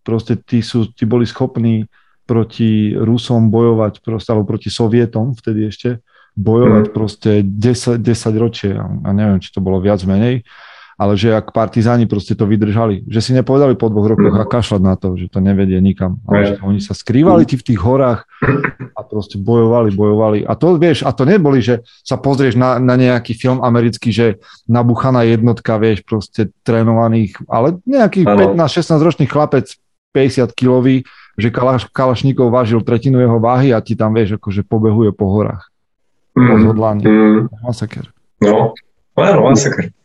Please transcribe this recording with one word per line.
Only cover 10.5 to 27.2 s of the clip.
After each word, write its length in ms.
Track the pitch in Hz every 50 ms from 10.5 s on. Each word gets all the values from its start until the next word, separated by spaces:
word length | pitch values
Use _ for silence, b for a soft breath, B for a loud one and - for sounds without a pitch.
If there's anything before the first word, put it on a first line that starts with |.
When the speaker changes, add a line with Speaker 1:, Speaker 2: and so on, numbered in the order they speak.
| B B B B B B B B B
Speaker 1:
ale 180 | - 101 101 104
že 160 | 98 107 117
ak 200 | 110 110 104 -
partizáni 520 | _ 113 113 98 - 123 107 120 120 120 117
proste 300 | - 107 101 - - 113
to 100 | 117 113
vydržali, 600 | 98 110 110 107 104 101 113 117 110 101 92 -
že 160 | - 101 113
si 80 | 110 -
nepovedali 440 | 127 127 127 - 131 139 143 135 123
po 120 | - 117
dvoch 240 | 110 104 107 101 107
rokoch 240 | 113 101 101 104 101
Speaker 2:
Hmm. 100 | 101 107
Speaker 1:
a 20 |
kašľať 360 | - - 123 107 - 107 98
na 140 | 92 95 95
to, 180 | - - 95 92
že 160 | 90 90 90
to 100 | _ 98
nevedie 380 | 95 98 98 95 98 95 92 92
nikam. 400 | 95 98 95 - 95 92 95 101 -
Ale 120 | - 104
Speaker 2:
Hej. 100 | 101 101
Speaker 1:
že 60 | 98 101 98 95
oni 160 | 98 104 101
sa 120 | - -
skrývali 500 | 101 - - - 113 131 156 190 180 170
Speaker 2:
Hmm. 80 | 156 -
Speaker 1:
ti 60 | 139
v 100 | 123 -
tých 140 | - 120 98
horách 420 | 85 117 131 135 139 123 113 98 - b b b - - 131 - - - - _ 131 123
a 100 | _ 110
proste 360 | 107 _ 107 107 98 - -
bojovali, 520 | 101 95 117 117 117 113 113 117 120 117 107
bojovali. 480 | 98 98 104 104 104 107 110 110 107 104
A 120 | - - -
to, 220 | - - 170 180
vieš, 260 | 151 165 170 147 -
a 100 | - 143
to 120 | 123 - 131
neboli, 340 | 139 202 214 156 143 135 131
že 200 | 107 120 123 113 b b b b
sa 180 | b - 135
pozrieš 360 | - - 135 139 139 139 131 107
na, 220 | 123 127 127 127
na 160 | 120 127 127 123
nejaký 400 | 127 127 123 127 120 120 - 113
film 280 | 113 - 127 127 131
americký, 480 | 123 123 117 120 117 117 - - - 123
že 260 | 101 107 117 113 101 b b b b b b
nabuchaná 560 | - 113 120 120 123 117 - - 135 127 123 117
jednotka, 540 | 113 117 113 113 120 113 - - - 113
vieš, 240 | 107 110 113 107 95 _
proste 460 | - 113 107 98 - _ - 110 - _ _
trénovaných, 800 | _ - 117 113 113 113 113 113 117 113 113 113